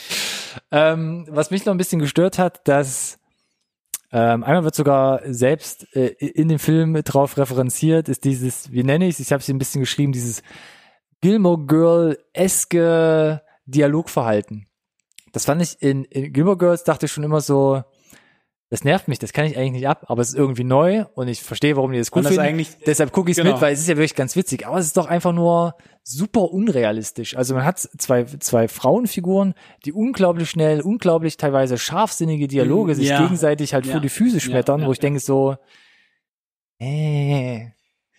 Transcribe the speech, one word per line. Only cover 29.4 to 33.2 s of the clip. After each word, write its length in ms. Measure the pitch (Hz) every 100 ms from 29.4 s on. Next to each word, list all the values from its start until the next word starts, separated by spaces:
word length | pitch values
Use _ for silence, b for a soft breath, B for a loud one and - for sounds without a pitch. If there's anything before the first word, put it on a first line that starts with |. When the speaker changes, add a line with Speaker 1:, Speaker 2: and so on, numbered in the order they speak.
| 196 - B B
Speaker 1:
die 80 | 143
unglaublich 580 | 180 240 254 185 170 160
schnell, 300 | 165 156 151
unglaublich 560 | 160 220 185 165 165 -
teilweise 420 | 147 135 131 120
scharfsinnige 720 | - 165 220 - 160 151 143
Dialoge 440 | 139 127 170 180
Speaker 2:
Mm, 20 | 147
Speaker 1:
sich 120 | 139
Speaker 2:
ja. 140 | 143